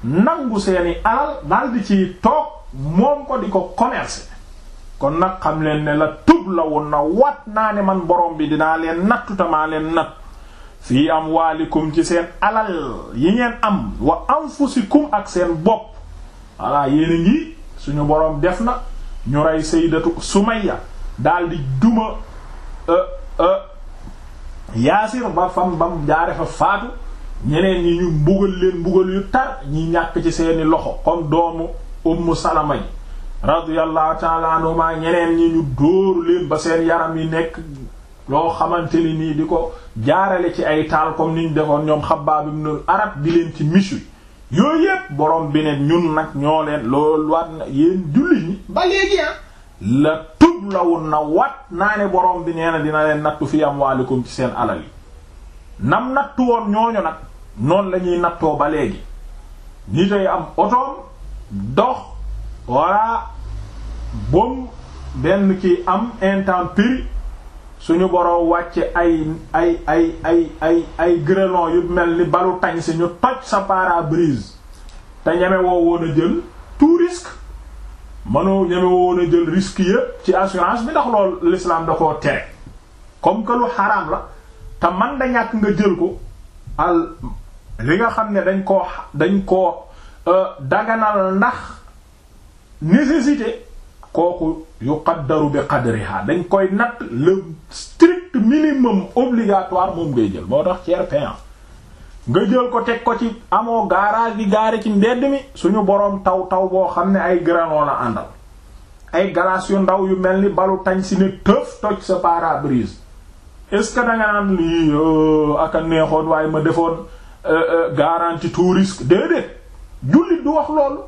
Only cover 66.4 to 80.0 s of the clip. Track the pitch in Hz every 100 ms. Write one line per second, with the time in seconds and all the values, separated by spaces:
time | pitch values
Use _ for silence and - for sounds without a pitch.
66.4 | 190 180 170 - 226 262 - - - -
67.4 | - - - - - 170 185 180 175 175
68.4 | 165 170 170 - 160 175 170 165 156 160
69.4 | - - 170 170 - 160 165 - 156 170
70.4 | 160 - 156 170 165 - 165 170 147 190
71.4 | 190 185 170 175 170 175 170 170 165 175
72.4 | 185 180 180 170 160 165 175 - 254 254
73.4 | - 208 196 190 180 170 156 160 165 123
74.4 | 95 - - - - - - - - 170
75.4 | 185 190 180 180 170 170 165 147 165 330
76.4 | - - - - 294 339 349 359 - -
77.4 | - - - - - - - - - 127
78.4 | 185 196 175 180 185 180 180 175 175 170
79.4 | 165 180 - - 180 233